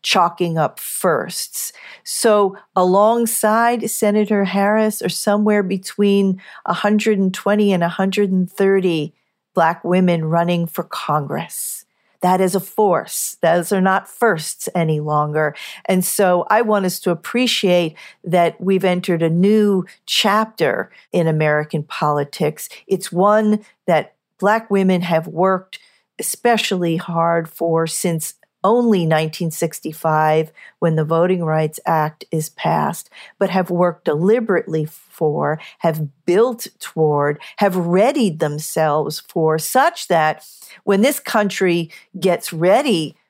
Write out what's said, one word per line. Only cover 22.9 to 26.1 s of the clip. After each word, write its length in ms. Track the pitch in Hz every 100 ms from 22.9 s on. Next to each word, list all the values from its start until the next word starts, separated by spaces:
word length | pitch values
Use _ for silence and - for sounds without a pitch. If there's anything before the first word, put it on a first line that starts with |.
| 185 -
one 540 | - 202 214 214 214 - _ -
that 280 | 160 - _ _ _
Black 320 | 196 220 226
women 300 | 196 190 180
have 260 | 175 160 165
worked 520 | 165 190 190 185 - _ _ _